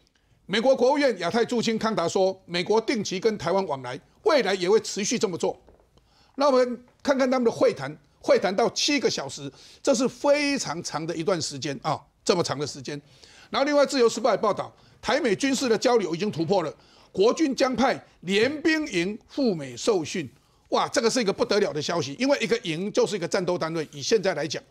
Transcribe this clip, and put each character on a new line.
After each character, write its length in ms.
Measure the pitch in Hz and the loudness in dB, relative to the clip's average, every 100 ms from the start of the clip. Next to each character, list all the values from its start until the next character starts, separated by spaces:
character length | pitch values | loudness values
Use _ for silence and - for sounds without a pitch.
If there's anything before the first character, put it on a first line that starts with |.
| _ _ _ _ - | _ _ _ _ -4
美 120 | 208 | 0
国 160 | 254 262 | 2 4
国 160 | 240 | 4
务 60 | 294 | 4
院 200 | 277 185 | 2 0
亚 100 | 170 | -2
太 160 | 233 220 | 0 0
驻 160 | 240 | 0
青 160 | 220 220 | 0 -2
康 180 | 226 180 | -2 0
达 120 | 170 | 0
说， 340 | 202 190 190 - | 2 0 0 -8
美 180 | 175 | -6
国 180 | 180 214 | 0 0
定 220 | 220 240 | 2 -2
期 160 | - 185 | -2 -2
跟 180 | 220 208 | -2 -2
台 140 | 262 | 0
湾 140 | 190 185 | 0 0
往 140 | 135 | -6
来， 140 | 123 131 _ _ | -8 -12 _ _
未 180 | 415 302 | 2 4
来 140 | 190 196 | 2 0
也 120 | 175 | 2
会 120 | 214 | 2
持 240 | - 196 | 2 -6
续 140 | 208 220 | -4 -2
这 100 | 214 | -2
么 80 | 165 | -2
做。 200 | - - _ _ _ _ _ _ _ - | -4 -4 _ _ _ _ _ _ _ 0
那 120 | 285 | 4
我 40 | |
们 320 | 254 247 233 - _ | 4 2 -2 -12 _
看 120 | - 269 | -2 0
看 140 | 262 | 2
他 80 | 262 | 2
们 60 | |
的 80 | 226 | 0
会 220 | 233 262 | 4 2
谈， 220 | 160 139 156 _ _ | 2 -8 -12 _ _
会 180 | - 247 | 2 2
谈 160 | 214 196 | 2 0
到 120 | 220 | 0
七 280 | - - 285 | 0 0 0
个 100 | 214 | 0
小 180 | - 143 | -2 -8
时， 240 | - 139 - - - | -10 -14 -16 -20 -4
这 100 | - | 0
是 140 | 240 254 | 2 2
非 500 | - 277 294 285 277 | 0 2 2 2 -2
常 240 | 156 160 | -4 -8
长 240 | - 151 165 | -6 -6 -6
的 80 | |
一 80 | 160 | -4
段 180 | 165 175 | -2 -2
时 200 | - 139 | -4 -6
间 180 | 147 139 | -8 -6
啊， 160 | 156 127 _ _ | -4 -4 _ _
这 100 | - 180 | 0 0
么 60 | |
长 160 | 156 135 | 0 -4
的 80 | 143 | -6
时 160 | 147 | -10
间。 180 | 131 143 _ - - - - | -12 -12 _ -20 -20 -20 -6
然 100 | 214 | -2
后 60 | 285 | 2
另 100 | 285 | 4
外 100 | 269 | 2
自 140 | 277 | 4
由 80 | 226 | 2
时 120 | 226 | 2
报 120 | 240 | 0
也 60 | 190 | 2
报 160 | 208 | 0
道， 180 | 175 - _ _ _ | -2 -6 _ _ _
台 180 | - 277 | -2 0
美 160 | 269 190 | 2 0
军 180 | 269 | 0
事 140 | 269 262 | 0 0
的 100 | 208 | 2
交 200 | 254 233 | 4 2
流 180 | 170 165 | 0 -4
已 20 | |
经 140 | 208 | -4
突 140 | 156 160 | -4 0
破 180 | 196 | 0
了， 100 | 156 - _ _ _ | -2 -8 _ _ _
国 220 | - 214 | 2 2
军 200 | 254 302 | 4 0
将 220 | 247 254 247 | 2 0 2
派 260 | 254 151 - _ | 0 0 -8 _
联 400 | 165 196 247 294 | -2 2 2 0
兵 260 | 330 311 294 | 0 0 -2
营 320 | 185 180 214 _ | -2 -2 -6 _
赴 260 | - 254 | -2 0
美 220 | 170 135 117 | 0 -6 -6
受 300 | - 196 147 | 0 0 -2
训。 220 | 190 135 _ _ _ - | -6 -8 _ _ _ -4
哇， 180 | 226 165 | -2 0
这 140 | 285 | 2
个 80 | 226 | 2
是 100 | 262 | 2
一 40 | 196 | 0
个 80 | |
不 100 | 185 | 0
得 160 | - 208 | 0 2
了 140 | 185 | 0
的 80 | 147 | -2
消 200 | 143 170 | -2 -2
息， 140 | 131 139 | -4 -2
因 100 | 269 | 0
为 120 | 277 | 2
一 80 | 220 | 0
个 100 | 233 | -2
营 320 | 175 156 202 | -2 -6 -2
就 140 | - 214 | 0 0
是 120 | 196 | 0
一 20 | |
个 80 | 165 | -2
战 180 | 208 180 | -2 -2
斗 120 | 175 | -2
单 140 | 160 | -4
位， 140 | 165 143 | -4 -8
以 100 | 147 | -8
现 180 | 127 226 | 0 2
在 140 | 185 | 2
来 140 | 151 151 | -2 -6
讲 160 | 120 - | -8 -12